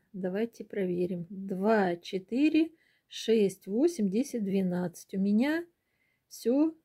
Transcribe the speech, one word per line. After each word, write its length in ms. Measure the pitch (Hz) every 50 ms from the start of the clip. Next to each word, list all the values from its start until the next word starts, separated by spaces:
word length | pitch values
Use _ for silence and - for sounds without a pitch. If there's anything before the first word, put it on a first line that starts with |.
| _ _
Давайте 540 | - 185 190 185 185 202 233 233 - - 214
проверим. 600 | - - 208 190 180 175 175 180 175 185 175 170 -
Два, 640 | 208 190 190 190 190 180 190 214 226 214 196 180 175
четыре, 760 | 175 - - - 185 185 - 226 262 294 311 311 311 320 320 - _ _ _ _ _ _
шесть, 580 | _ - - - - 220 226 202 190 190 - -
восемь, 440 | 190 196 233 302 349 339 - 208 190
десять, 340 | 185 226 277 - - 240 202
двенадцать. 720 | 190 190 196 190 180 175 180 180 170 175 - - - -
У 40 |
меня 480 | 190 196 202 208 214 262 294 311 330 349 - _ _ _ _ _ _ _ _ _ _ _
все 480 | _ - - - 226 254 285 311 320 320 - _